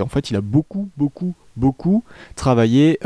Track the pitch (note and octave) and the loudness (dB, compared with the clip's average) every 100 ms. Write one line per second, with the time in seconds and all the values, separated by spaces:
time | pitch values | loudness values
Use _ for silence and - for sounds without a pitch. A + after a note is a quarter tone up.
0 | G2 C#3 - G2+ G2+ C3 - G3 G3+ C#3 | -2 -4 -4 -4 0 0 0 -6 -8 -4
1 | C#3+ - F3+ F3 - A#2 C3 C3+ E3 G#3 | -4 -4 -8 -8 -14 -2 -2 0 0 0
2 | - - - - C#3 A#2+ A2+ B2 D#3 D#3 | -2 -18 -20 -6 0 2 4 4 4 2